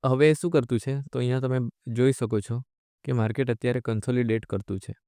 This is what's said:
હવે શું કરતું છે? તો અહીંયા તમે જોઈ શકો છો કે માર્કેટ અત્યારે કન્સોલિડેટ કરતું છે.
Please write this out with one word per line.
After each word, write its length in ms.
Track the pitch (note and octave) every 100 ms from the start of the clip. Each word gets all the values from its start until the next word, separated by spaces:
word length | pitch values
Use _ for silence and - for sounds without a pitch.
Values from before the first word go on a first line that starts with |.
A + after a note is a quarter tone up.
| C3+
હવે 280 | C3 D3+
શું 180 | D#3 F3
કરતું 280 | D#3+ B2 A#2+
છે? 220 | - C#3
તો 180 | C#3 B2+
અહીંયા 200 | B2 B2+
તમે 200 | C3 C3 A#2 - -
જોઈ 240 | A#2 B2+
શકો 280 | C3 A2+ G#2+
છો 220 | - A#2 - _ _ _
કે 80 | -
માર્કેટ 400 | B2+ A2 A2 B2+
અત્યારે 300 | A#2 B2+ B2
કન્સોલિડેટ 640 | A#2 A2 A2+ B2 A#2 A2+ -
કરતું 340 | G2 - G2
છે. 140 | - A2